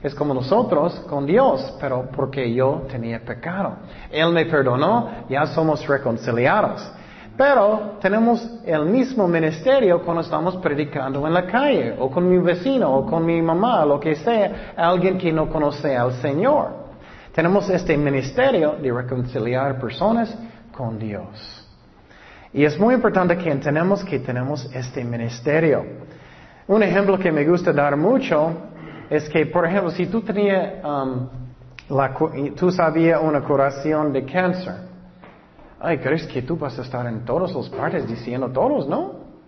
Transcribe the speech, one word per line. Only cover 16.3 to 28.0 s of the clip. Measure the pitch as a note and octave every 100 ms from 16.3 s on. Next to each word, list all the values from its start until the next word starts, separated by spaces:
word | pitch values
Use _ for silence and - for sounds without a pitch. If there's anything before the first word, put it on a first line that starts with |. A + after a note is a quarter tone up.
| C#3+ A#3+ D4 - - - - - - -
Tenemos | - E3 G3+ G3
este | F3+ - D3
ministerio | D3 C#3 B2+ - C4 A3+ D3+ D3+
de | C#3
reconciliar | A#2+ B2 C3 B2 C#3+ A2+ B2+ C#3 B2+
personas | A#2 - G3 A#3 A3+ - - - - -
con | A#2+ A2
Dios. | A2 G2+ F2 - - - - - - - - - - - -
Y | -
es | D3 D3
muy | G#3+
importante | B3 A3 F#3 F3 F3
que | F3
entendamos | C#3 D3 D3+ F3+ G3
que | F#3+ C3+
tenemos | B2+ B2 C3 D3 -
este | B2+ B2+ -
ministerio. | A#2+ A#2+ A#2 - D3+ D3+ D#3+ A#2 E2 - - - - - - - -
Un | G#3
ejemplo | G3 F3+ G3 F#3
que | F#3
me | D#3
gusta | D3 F3 F3+
dar | D3 C#3+
mucho | C#3+